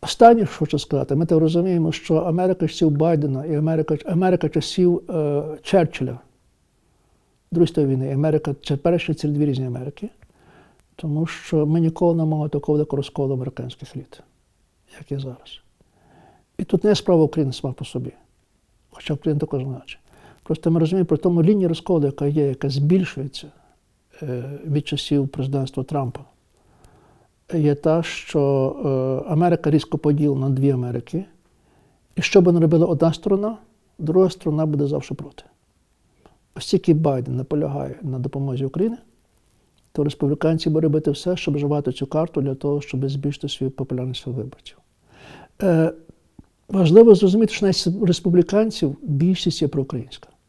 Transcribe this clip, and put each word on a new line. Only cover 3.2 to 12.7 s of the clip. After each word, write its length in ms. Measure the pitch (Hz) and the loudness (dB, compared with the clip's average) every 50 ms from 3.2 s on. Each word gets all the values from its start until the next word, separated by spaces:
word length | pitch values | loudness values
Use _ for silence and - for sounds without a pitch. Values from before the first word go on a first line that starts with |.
| 143 147 135 131 143 | 0 -2 -4 -4 -4
і 100 | 160 160 | -4 -4
Америка, 420 | 147 151 156 160 160 156 - 160 147 - | -2 0 0 0 0 0 -2 -2 -4 -4
Америка 440 | - 180 165 185 185 185 175 - 151 | -2 -2 0 2 2 2 2 0 0
часів, 520 | - 160 143 - - - 180 175 175 170 - - | -2 -2 -4 -2 -2 2 2 2 2 0 -4 -6
е, 340 | - 165 151 147 147 143 151 156 156 - | -4 -2 -2 -2 -2 -2 -4 -6 -10 -12
Черчилля, 580 | - - - 196 190 - - - 131 127 123 123 - _ _ _ _ _ _ _ _ _ _ _ _ _ _ _ _ _ _ _ _ _ _ _ _ _ | -8 2 2 2 2 2 -2 -4 -6 -6 -6 -10 -14 _ _ _ _ _ _ _ _ _ _ _ _ _ _ _ _ _ _ _ _ _ _ _ _ _
Другої 160 | - 170 175 156 | 2 2 2 2
світової 280 | - - 147 135 135 | 2 0 0 0 0
війни, 180 | 131 131 135 139 | -2 -2 -2 -2
Америка, 420 | 135 147 156 156 156 156 151 139 - - | 0 0 2 0 0 0 -2 -8 -8 -4
це 140 | - 147 139 | -4 -4 -2
перші, 360 | - 175 175 170 - - 160 | 0 0 0 0 0 -2 -6
це 140 | - - 151 | -4 -2 -4
дві 180 | 147 143 151 | 0 0 0
різні 200 | 147 135 127 131 | 0 0 -2 -4
Америки, 440 | 127 120 127 127 139 - - - 226 _ _ - _ _ _ _ _ _ - _ _ _ _ _ _ _ | -6 -6 -8 -10 -12 -12 -12 -14 -14 _ _ -20 _ _ _ _ _ _ -20 _ _ _ _ _ _ _
тому 300 | - - 160 147 151 160 | -10 -8 -6 -2 -2 -4
що 400 | 160 - - - - - 156 151 | -4 -6 -12 -8 -2 0 2 2
ми 140 | 151 156 170 | 4 2 2
ніколи 360 | 165 160 160 - 180 170 170 | 2 2 2 2 2 2 2
не 100 | 165 160 | 2 0
мали 240 | 156 156 151 151 151 | 0 0 -2 -2 -4
такого 240 | - 147 143 - | -4 -4 -2 0